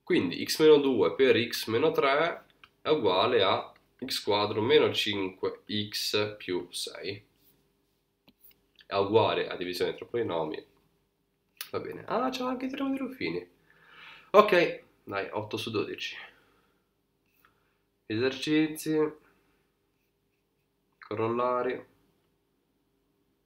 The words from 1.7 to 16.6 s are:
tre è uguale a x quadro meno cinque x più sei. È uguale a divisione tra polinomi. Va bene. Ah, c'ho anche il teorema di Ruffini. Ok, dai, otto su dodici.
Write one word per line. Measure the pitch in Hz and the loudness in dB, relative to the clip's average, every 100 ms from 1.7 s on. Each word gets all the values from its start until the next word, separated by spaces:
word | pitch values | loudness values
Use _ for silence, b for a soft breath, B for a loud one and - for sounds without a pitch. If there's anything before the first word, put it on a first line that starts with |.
| 113 156 | 0 2
tre | 156 139 143 170 - - _ - _ | 2 2 2 0 -4 -16 _ -20 _
è | - | -2
uguale | 151 107 92 113 120 | 0 2 2 4 4
a | 98 117 - - _ _ | 2 0 -4 -18 _ _
x | 127 - | -8 -6
quadro | - 101 104 104 | 0 0 0 0
meno | 113 151 113 | 4 4 4
cinque | 95 107 101 95 - 95 - - 104 104 | 2 -2 -4 -6 -4 -8 -8 -8 -6 -6
x | - - 107 104 - | -6 -2 -2 -2 -6
più | - 87 - | -6 -6 -6
sei. | - - - 85 104 _ _ _ _ _ _ _ _ _ _ _ _ - _ _ _ - | -10 -10 -10 -10 -10 _ _ _ _ _ _ _ _ _ _ _ _ -20 _ _ _ -4
È | 98 | -2
uguale | 98 110 98 85 - | 2 4 4 0 -4
a | 87 | -6
divisione | 87 90 87 | -6 -2 -2
tra | - - | -4 -6
polinomi. | 120 104 85 78 - - _ _ _ _ _ _ _ _ _ - | -4 -2 -2 -4 -8 -14 _ _ _ _ _ _ _ _ _ -10
Va | 95 | -10
bene. | - - - | -10 -12 -6
Ah, | 208 254 | -4 -4
c'ho | 254 254 | -4 -6
anche | 254 262 | -6 -8
il | |
teorema | 277 277 | -6 -6
di | 269 | -4
Ruffini. | 262 - 170 170 - _ B B B B B B B | -6 -6 -6 -6 -10 _ B B B B B B B
Ok, | 196 208 175 160 - - _ | 6 8 4 2 -2 -14 _
dai, | - 101 92 | -8 -6 -4
otto | 104 107 110 | -6 -6 -6
su | 113 | -4
dodici. | 104 78 - - - B B B B | -4 -4 -8 -10 -10 B B B B